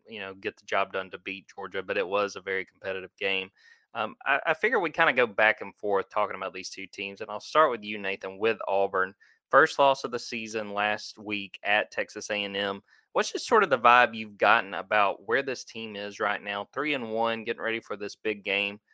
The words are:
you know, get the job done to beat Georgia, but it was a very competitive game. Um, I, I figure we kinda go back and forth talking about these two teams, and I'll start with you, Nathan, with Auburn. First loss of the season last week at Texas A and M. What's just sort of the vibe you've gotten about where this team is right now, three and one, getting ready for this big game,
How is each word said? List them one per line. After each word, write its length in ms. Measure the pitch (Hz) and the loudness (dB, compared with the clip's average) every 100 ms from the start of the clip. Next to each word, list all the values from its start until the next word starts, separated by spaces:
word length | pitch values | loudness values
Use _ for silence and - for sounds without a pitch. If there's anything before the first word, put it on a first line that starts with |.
| - | -16
you 120 | 110 | -12
know, 120 | 98 | -12
get 240 | 98 104 - | -8 -8 -8
the 80 | |
job 280 | 104 101 95 | -2 -2 0
done 180 | 95 92 | -4 -8
to 80 | 95 | -10
beat 300 | 98 98 - | -10 -12 -14
Georgia, 300 | - 95 95 | -14 -8 -6
but 140 | 92 101 | -2 -2
it 100 | 90 | 0
was 300 | 101 101 95 | 0 -2 -4
a 40 | |
very 240 | 95 95 | -4 -4
competitive 460 | 90 _ 98 95 92 _ | -6 _ -8 -8 -10 _
game. 320 | 98 95 95 _ _ _ _ | -2 -2 -6 _ _ _ _
Um, 200 | 117 107 - | -6 -6 -4
I, 140 | - 143 - | -2 0 0
I 80 | |
figure 240 | 156 214 247 | 0 0 0
we 120 | 165 | 0
kinda 220 | - 165 | 2 2
go 140 | 127 120 | 4 2
back 340 | 101 107 - | 4 2 2
and 140 | 98 | -6
forth 340 | - 104 98 - | -8 -2 -2 -2
talking 280 | 107 101 95 | -2 -2 -4
about 180 | 95 | -10
these 160 | 92 95 | -10 -12
two 160 | - 98 | -12 -14
teams, 340 | - 98 98 | -10 -10 -10
and 80 | 107 | -10
I'll 120 | 104 | -10
start 320 | - 156 156 | 2 4 4
with 100 | 117 | 2
you, 160 | 104 107 | -6 -6
Nathan, 400 | 98 98 95 95 | -6 -6 -8 0
with 200 | 110 107 - | 0 0 0
Auburn. 440 | 98 98 95 92 - _ _ _ | 2 2 2 -2 -6 _ _ _
First 260 | 135 156 - | 6 6 6
loss 240 | 139 131 | 4 4
of 80 | 127 | -2
the 80 | 120 | -6
season 520 | - 117 110 110 104 | -6 -8 -6 -6 -4
last 460 | 101 107 104 - - | -2 0 -2 -6 -12
week 400 | 104 104 98 - | -8 -8 -8 -6
at 260 | 101 104 - | 2 2 2
Texas 400 | - 101 104 - | -4 -6 -8 -6
A 40 | |
and 220 | 104 101 98 | -4 -2 -2
M. 240 | 101 98 - _ _ | -2 -4 -10 _ _
What's 200 | 180 214 | -4 -2
just 160 | - - | -4 2
sort 160 | 226 | 2
of 60 | 190 | 4
the 80 | 127 | 6
vibe 360 | 120 120 117 | 8 8 6
you've 240 | 113 107 104 | 2 -12 2
gotten 360 | 107 113 95 | 6 6 2
about 520 | 90 95 107 101 - 101 | -6 0 4 4 2 0
where 160 | 123 | 0
this 220 | 135 120 | 0 -6
team 320 | - 110 113 101 | -10 -12 -10 -8
is 240 | 104 101 | -8 -2
right 200 | 104 101 | -2 0
now, 280 | 101 101 101 | -4 -6 -6
three 220 | 131 151 | -6 -4
and 160 | 139 113 | -4 -2
one, 320 | 110 113 113 | 0 0 -2
getting 180 | 110 113 | -4 -4
ready 200 | 107 113 | -4 -4
for 160 | - 101 | -6 -8
this 180 | 101 | -10
big 300 | - 110 104 | -6 -6 -4
game, 340 | 98 98 101 104 _ | -2 0 -2 -6 _